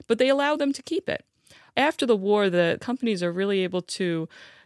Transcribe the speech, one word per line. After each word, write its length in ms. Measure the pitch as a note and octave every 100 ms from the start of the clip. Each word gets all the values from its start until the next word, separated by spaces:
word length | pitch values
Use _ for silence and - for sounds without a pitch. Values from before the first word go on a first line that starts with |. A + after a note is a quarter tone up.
| -
but 100 | A#3
they 100 | C4
allow 280 | C#4 C#4+ D4+
them 180 | C#4+
to 80 | C#4
keep 260 | - E4 -
it. 160 | - - _ _ - _ -
After 280 | F#3+ - B3+
the 100 | G#3+
war, 340 | F#3+ G#3 G3
the 280 | F3 E3+ -
companies 400 | - B3 A#3 G3
are 120 | F3
really 280 | F3 G3 G3
able 180 | F#3 F3+
to 460 | F3 - F#3 E3 D#3+ - - -